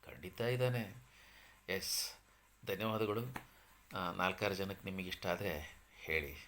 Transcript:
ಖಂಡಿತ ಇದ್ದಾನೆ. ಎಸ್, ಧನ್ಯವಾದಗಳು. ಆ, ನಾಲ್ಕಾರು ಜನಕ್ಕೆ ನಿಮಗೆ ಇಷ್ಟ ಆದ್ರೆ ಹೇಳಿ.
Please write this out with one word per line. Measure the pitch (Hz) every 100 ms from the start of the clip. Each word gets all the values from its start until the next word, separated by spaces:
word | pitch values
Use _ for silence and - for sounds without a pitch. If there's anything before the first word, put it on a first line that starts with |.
| -
ಖಂಡಿತ | - 92 -
ಇದ್ದಾನೆ. | 117 123 127 123 107 101 - - - - - - -
ಎಸ್, | 95 - - - - - - - - -
ಧನ್ಯವಾದಗಳು. | 95 110 110 107 104 120 127 - - - - - 98
ಆ, | 90
ನಾಲ್ಕಾರು | 92 90 92 104 95
ಜನಕ್ಕೆ | 95 98 95
ನಿಮಗೆ | 95 90
ಇಷ್ಟ | - 95
ಆದ್ರೆ | 87 101 78 76 - - -
ಹೇಳಿ. | - 80 71 67